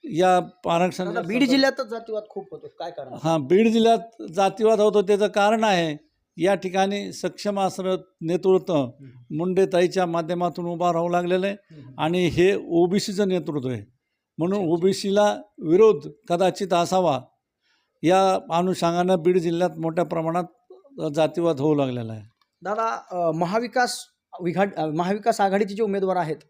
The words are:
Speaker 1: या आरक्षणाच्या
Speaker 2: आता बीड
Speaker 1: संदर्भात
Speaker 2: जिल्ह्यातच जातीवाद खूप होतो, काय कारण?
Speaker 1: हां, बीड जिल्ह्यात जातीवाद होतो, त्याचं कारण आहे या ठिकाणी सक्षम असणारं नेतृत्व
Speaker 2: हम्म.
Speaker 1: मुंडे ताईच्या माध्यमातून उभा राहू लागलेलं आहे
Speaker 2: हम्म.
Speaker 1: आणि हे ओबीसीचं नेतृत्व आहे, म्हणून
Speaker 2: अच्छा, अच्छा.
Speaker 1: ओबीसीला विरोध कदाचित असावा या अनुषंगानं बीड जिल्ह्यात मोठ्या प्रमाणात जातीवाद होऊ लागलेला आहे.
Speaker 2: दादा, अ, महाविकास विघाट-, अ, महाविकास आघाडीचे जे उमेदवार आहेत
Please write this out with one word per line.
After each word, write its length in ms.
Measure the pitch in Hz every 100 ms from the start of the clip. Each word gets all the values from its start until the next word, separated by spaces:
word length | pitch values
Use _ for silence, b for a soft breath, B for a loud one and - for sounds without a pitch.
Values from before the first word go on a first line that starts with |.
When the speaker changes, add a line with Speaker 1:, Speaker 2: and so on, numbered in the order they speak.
Speaker 1:
या 320 | 311 160 185 180
आरक्षणाच्या 840 | 170 _ 170 170 180 - 180 175
Speaker 2:
आता 0 |
बीड 160 | 165 240
Speaker 1:
संदर्भात 120 | 262
Speaker 2:
जिल्ह्यातच 380 | 269 269 269 233
जातीवाद 360 | 233 226 214 208
खूप 200 | 196 -
होतो, 180 | 151 147
काय 220 | _ 170
कारण? 240 | 175 135 135
Speaker 1:
हां, 240 | 151 165 131
बीड 220 | 185 226
जिल्ह्यात 640 | 226 226 226 - - -
जातीवाद 480 | 165 196 196 220 214
होतो, 220 | 208 202
त्याचं 240 | 196 202 208
कारण 380 | 208 202 226
आहे 320 | 220 185 165 147 _ _ _ -
या 120 | 170
ठिकाणी 580 | 196 185 190 196 202 196
सक्षम 480 | - 180 - 208 196
असणारं 360 | 190 190 185 185 - _
नेतृत्व 540 | 165 180 185 185 156
Speaker 2:
हम्म. 600 | 160 123 - 135 127 _ 151
Speaker 1:
मुंडे 300 | 180 185 190
ताईच्या 400 | 175 180 185 175
माध्यमातून 580 | 170 160 175 180 175
उभा 280 | 175 170 175
राहू 160 | 165 175
लागलेलं 380 | 175 175 185 196
आहे 100 | 202 _
Speaker 2:
हम्म. 200 | 156 127 -
Speaker 1:
आणि 280 | 151 180 175
हे 280 | 139 180 196 -
ओबीसीचं 600 | 170 175 196 - 190 196
नेतृत्व 400 | 180 160 147 127
आहे, 140 | 117 101 _ _ _ _ -
म्हणून 200 | 170 202
Speaker 2:
अच्छा, 140 | 170
अच्छा. 0 |
Speaker 1:
ओबीसीला 680 | 170 190 - 202 202 208 208 - -
विरोध 500 | 170 180 220 160 151 - -
कदाचित 440 | 175 185 175 190
असावा 480 | 175 165 185 175 131 - _ _ _ _ _ _ _
या 360 | 156 185 190 190 190
अनुषंगानं 720 | 165 180 175 170 175 180 185
बीड 160 | 160 180
जिल्ह्यात 400 | 170 170 180 160
मोठ्या 260 | 165 165
प्रमाणात 400 | 165 170 160 170 170 _ _ - _ - 160
जातीवाद 460 | 147 156 180 170 143
होऊ 140 | 151
लागलेला 380 | 147 135 123 113
आहे. 100 | 110 104 _ _ _
Speaker 2:
दादा, 400 | 175 214 226 226 -
अ, 200 | 180 170
महाविकास 720 | 160 175 220 240 254 247 - - _ _ -
विघाट-, 320 | 180 175 202 165
अ, 100 | 156
महाविकास 540 | 156 175 214 233 220
आघाडीचे 340 | 196 196 208
जे 80 | 202
उमेदवार 340 | 220 196 190 180
आहेत 200 | 160 143